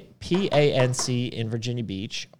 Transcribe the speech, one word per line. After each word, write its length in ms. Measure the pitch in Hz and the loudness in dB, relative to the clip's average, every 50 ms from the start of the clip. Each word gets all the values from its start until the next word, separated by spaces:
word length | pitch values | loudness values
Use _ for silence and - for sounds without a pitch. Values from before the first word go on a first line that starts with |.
| - - - - | -4 -10 -20 -10
P 280 | - - 175 190 196 - - | -4 0 0 2 2 4 4
A 200 | 147 147 147 - | 4 4 6 4
N 200 | 131 127 127 123 | 4 2 2 2
C 340 | - - 131 123 120 123 | 0 -2 -2 0 0 -2
in 220 | - - 110 113 110 | -2 -4 -4 -4 -4
Virginia 340 | 117 113 110 123 120 120 113 | -4 -4 -4 -4 -4 -4 -4
Beach 460 | 98 95 95 107 113 - - - - - | -4 -4 -6 -6 -6 -8 -10 -10 -12 -16